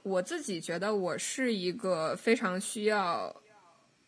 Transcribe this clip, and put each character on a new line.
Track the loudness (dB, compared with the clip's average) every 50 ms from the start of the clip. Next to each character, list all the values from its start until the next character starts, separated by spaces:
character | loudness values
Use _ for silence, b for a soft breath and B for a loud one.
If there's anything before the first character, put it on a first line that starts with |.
我 | -2 0 2 2
自 | 2 0 -4 -6
己 | -4 -4 -4 -4
觉 | -4 -4 -2 -2
得 | 0 0 0
我 | 2 0 0 -2
是 | -2 -4 -4 -2 0 0 0 2
一 | 0 0 -2
个 | -2 -2 0 0 0 2 0 0 -2
非 | 0 2 4 4
常 | 4 2 0 0 -2
需 | -4 -4 -4 0 2
要 | 2 4 4 2 2 0 -2 -2 -6 -8 -12 -20 -20 -20 -20 -20 -20 -20 _ _ _ _ _ _